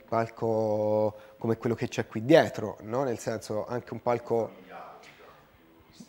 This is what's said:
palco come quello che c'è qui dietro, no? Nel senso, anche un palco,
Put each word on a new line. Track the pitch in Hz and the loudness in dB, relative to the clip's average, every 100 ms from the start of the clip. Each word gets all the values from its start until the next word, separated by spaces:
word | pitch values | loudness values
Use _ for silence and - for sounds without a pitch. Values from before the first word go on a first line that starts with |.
| - | -2
palco | 113 117 - 117 110 110 107 107 107 107 - - - | 0 0 -2 0 2 2 2 2 2 2 -2 -12 -4
come | 117 113 | 0 2
quello | 123 110 | 2 0
che | 120 | 0
c'è | - 113 | -4 -4
qui | 113 113 | -4 6
dietro, | 160 113 - 104 - | 6 6 0 -6 -8
no? | 104 120 | -6 -2
Nel | 139 110 | -2 -4
senso, | - 110 - 107 - | -4 -6 -4 -4 -4
anche | 123 - | -6 -6
un | 120 | -6
palco, | - 120 - 117 107 - - - - - - - - - - - - - - - | -2 -2 0 0 0 -6 -16 -16 -16 -18 -20 -20 -20 -20 -20 -20 -20 -20 -20 -20